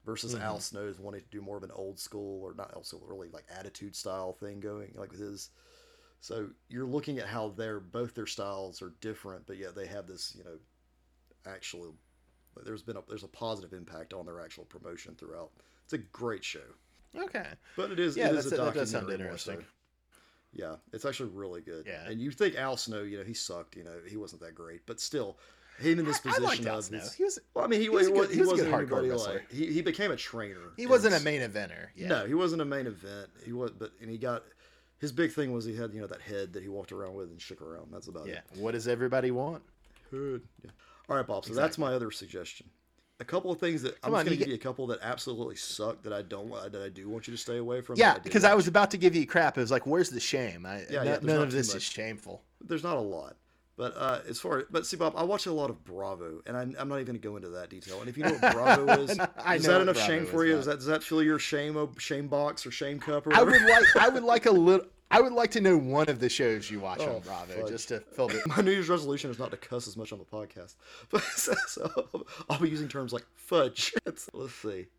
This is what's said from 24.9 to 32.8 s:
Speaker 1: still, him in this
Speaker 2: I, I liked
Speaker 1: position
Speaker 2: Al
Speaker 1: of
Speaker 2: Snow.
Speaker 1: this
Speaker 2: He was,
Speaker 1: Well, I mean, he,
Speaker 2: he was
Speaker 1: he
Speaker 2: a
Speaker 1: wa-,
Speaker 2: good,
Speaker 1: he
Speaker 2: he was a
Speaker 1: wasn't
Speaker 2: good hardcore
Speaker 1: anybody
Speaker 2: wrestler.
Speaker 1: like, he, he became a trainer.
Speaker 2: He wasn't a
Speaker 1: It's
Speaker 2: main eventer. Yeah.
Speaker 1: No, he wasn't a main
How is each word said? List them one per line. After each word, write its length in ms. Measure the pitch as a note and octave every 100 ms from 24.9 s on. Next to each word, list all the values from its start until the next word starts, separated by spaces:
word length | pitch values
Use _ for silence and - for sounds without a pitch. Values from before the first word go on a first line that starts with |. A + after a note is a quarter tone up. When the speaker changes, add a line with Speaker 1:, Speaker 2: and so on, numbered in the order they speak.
| A#2
Speaker 1:
still, 380 | - D3 G2+ - - _ _ -
him 220 | D3 E3
in 40 |
this 160 | D#3 - C3
Speaker 2:
I, 40 |
I 20 |
liked 100 | -
Speaker 1:
position 240 | - - -
Speaker 2:
Al 100 | A2
Speaker 1:
of 60 |
Speaker 2:
Snow. 140 | - G#2+
Speaker 1:
this 140 | A3+
Speaker 2:
He 100 | -
was, 140 | G4 - _
Speaker 1:
Well, 100 | -
I 40 | -
mean, 100 | G#3+
he, 40 |
Speaker 2:
he 40 | A3
was 160 | G3 F#3
Speaker 1:
he 40 |
Speaker 2:
a 20 | G3
Speaker 1:
wa-, 40 |
Speaker 2:
good, 80 | F#3+
Speaker 1:
he 40 |
Speaker 2:
he 60 | F3
was 80 | F#3
a 40 |
Speaker 1:
wasn't 180 | F3+ D#3+
Speaker 2:
good 40 |
hardcore 240 | D3 C#3 C3+
Speaker 1:
anybody 120 | C3
Speaker 2:
wrestler. 220 | A#2+ G#2
Speaker 1:
like, 160 | G2 -
he, 200 | C#3+ D#3
he 80 | D3+
became 280 | F3 E3 G3+
a 60 | C#3
trainer. 560 | - A#2 G#2 F#2 F2 -
Speaker 2:
He 100 | B3
wasn't 280 | B3+ G#3+
a 20 | E3+
Speaker 1:
It's 80 |
Speaker 2:
main 160 | D3+ D3
eventer. 460 | A#2+ G#2 F#2+ E2 E2
Yeah. 140 | - F3+
Speaker 1:
No, 180 | C#3 G#2
he 80 |
wasn't 280 | D#3 F3+ E3
a 20 |
main 220 | C#3+ C#3